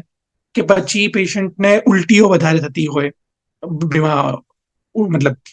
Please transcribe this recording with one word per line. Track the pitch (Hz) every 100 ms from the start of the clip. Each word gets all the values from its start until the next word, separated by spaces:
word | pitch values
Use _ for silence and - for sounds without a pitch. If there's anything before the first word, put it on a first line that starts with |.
| - _ _ _ _
કે | -
પછી | 165 196 185 208 208
પેશન્ટને | 202 190 208 190 - 196 214 -
ઉલટીઓ | 196 165 208 208
વધારે | 175 165 160
થતી | 143 135 156
હોય, | 143 143 - _ _ _ _ 180 156 165
બીમા-, | 156 156 147 139 - - _ _ _ _
ઉ-, | 220 202
મતલબ | 160 139 131 _